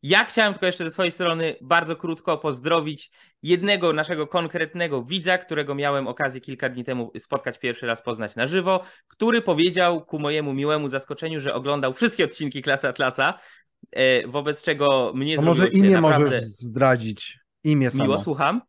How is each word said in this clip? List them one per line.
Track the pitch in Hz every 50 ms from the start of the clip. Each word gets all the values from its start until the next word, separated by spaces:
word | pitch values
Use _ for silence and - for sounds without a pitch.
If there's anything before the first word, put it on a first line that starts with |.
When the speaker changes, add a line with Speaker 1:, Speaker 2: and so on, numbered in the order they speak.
Speaker 1:
Ja | - 139 180 202 233
chciałem | - - 233 220 208
tylko | 196 - -
jeszcze | 180 180 - 180
ze | 165
swojej | 156 - 185 175
strony | 165 - 180 170 165 165 165 160 135 -
bardzo | 123 131 170 170 165 156 165
krótko | 160 - 170 165 156 _ - 165 147
pozdrowić | - 151 139 123 123 151 165 170 151 151 151 143 - _ _ _ - _ _ _
jednego | - 151 175 170 175 202 202 190 175 170
naszego | 156 151 156 156 170 151 151
konkretnego | 147 - 180 165 160 - 175 160 156 160 175 175 165 143 131
widza, | 120 123 170 196 156 180 185 185
którego | 180 - 165 151 147 139 143
miałem | 139 143 143 143 139 135
okazję | 113 123 - 151 135 123 131
kilka | - - 135 120 - 131
dni | 123 123 120
temu | - 127 123 117 - _ 107
spotkać, | - _ - 135 - - 120 _
pierwszy | - 123 117 - -
raz | 120 113 113
poznać | _ - 117 110 113 101 -
na | 113 120
żywo, | 139 165 190 175 185 190 180 180 - - _ _ _
który | _ _ 214 226 233 233
powiedział | 226 196 170 147 170 180 165 180 180 175 175 160 160
ku | _ - 151
mojemu | 147 147 151 156 151 143
miłemu | 135 135 139 147 151 151 147 139
zaskoczeniu, | 127 135 135 _ 147 143 - 160 165 151
że | 135 143 -
oglądał | 123 127 143 143 147 135 131 131
wszystkie | - 233 233 - - 175
odcinki | - - - 156 143 - 143
Klasy | 127 147 139 139 - 135
Atlasa, | 123 - 143 131 - - 135 156 185 - _ - - _ _ _ _ _ - _
e, | - - 131 131 127 123 - 123
wobec | 123 147 143 147 151 147
czego | - - 156 120 143 143 135 131 123 110 -
mnie | 127 135 147 160
Speaker 2:
To | 143
Speaker 1:
zrobiło | 147 165 170
Speaker 2:
może | 156 185 -
Speaker 1:
się | - 190
Speaker 2:
imię | 196 196
Speaker 1:
naprawdę | 196 175 165 156 156 147 151
Speaker 2:
możesz | 139 127 117
zdradzić? | 113 113 101 - 120 120 110 123 135 135 127 120 110 113 104 - - - - _ _ _ _ _ _
Imię | 151 151 143 131 123 127
Speaker 1:
Miło, | 135 143
Speaker 2:
samo. | 135 139 147
Speaker 1:
słucham? | - 175 147 135 135 147 185 247 -